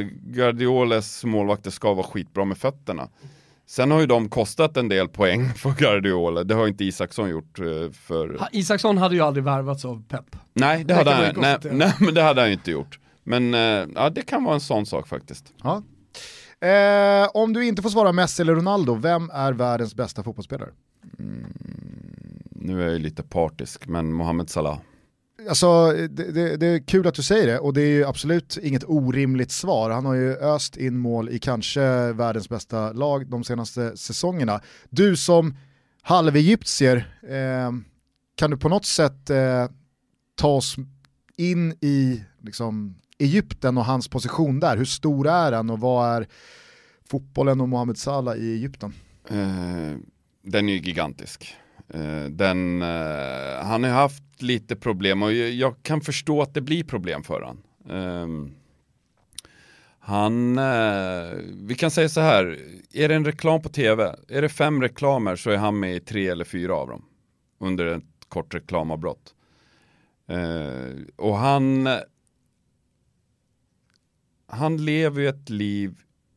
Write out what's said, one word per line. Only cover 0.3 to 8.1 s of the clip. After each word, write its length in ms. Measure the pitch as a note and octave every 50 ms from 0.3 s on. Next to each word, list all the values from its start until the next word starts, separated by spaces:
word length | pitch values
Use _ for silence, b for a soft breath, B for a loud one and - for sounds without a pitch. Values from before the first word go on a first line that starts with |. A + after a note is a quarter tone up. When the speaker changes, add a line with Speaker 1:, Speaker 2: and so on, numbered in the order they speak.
| A#2+ B2 B2 A#2+ A#2 A#2 B2 B2 B2+ B2+ B2 A#2 A2+ A2+ G#2 A2 - - -
Speaker 1:
målvakter 460 | A#2+ A2 G#2+ G2+ G2+ G#2 G2+ - F#2+
ska 220 | F#2 - - A2 G2+
vara 140 | F#2 F#2+ -
skitbra 380 | - G#2+ E2 - _ G2 G2
med 120 | G2 F#2+ -
fötterna. 520 | - C3 C#3 C#3 - - F#2 D2+ B1+ - b b b C#3+ b b b b b b b _
Sen 240 | - - B2+ C#3
har 80 | D3+ D#3+
ju 60 | D#3+
de 240 | C3 B2 A#2 A2+ G2+
kostat 480 | - B2+ A2 G2+ - - D#3+ D3+ D3+ C3+
en 120 | B2 A2
del 180 | G2 F#2+ F#2 E2+
poäng 420 | - - G#2 F#2 F2+ A2 B2+ B2+
<laughs> 60 | A#2+
för 160 | - - C3+
Guardiola, 720 | C#3 C#3+ D3+ B2 G#2 G2+ F#2+ G2+ F#2 F2 E2+ E2+ E2 E2+ F2+
det 120 | F#2+ A2
har 120 | A2+ A2+ G#2+
inte 180 | G2 G#2 G2+
Isaksson 440 | F#2+ F2+ - F#2 E2+ - - A2 F#2+
gjort, 300 | E2 D#2 D#2 D#2 _ -
eh, 320 | F2+ E2 D#2+ D#2+ E2 D#2+
för 460 | - - - -